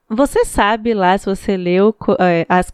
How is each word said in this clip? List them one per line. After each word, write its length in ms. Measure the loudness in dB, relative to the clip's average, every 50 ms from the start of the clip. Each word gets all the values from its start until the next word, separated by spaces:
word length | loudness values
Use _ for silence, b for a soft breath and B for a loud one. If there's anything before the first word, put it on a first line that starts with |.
| _ _
Você 320 | -2 -2 -2 0 0 0 -2
sabe 480 | 0 0 0 0 0 0 -2 -2 -2 -2
lá, 240 | 0 2 2 2 0
se 80 | 0
você 280 | -4 -6 -4 -4 -4 -4
leu 380 | -4 -2 0 0 2 2 2 0
co-, 240 | 0 -2 -2 0 2
eh, 280 | 2 2 2 0 0 0
as, 240 | 0 0 0 -2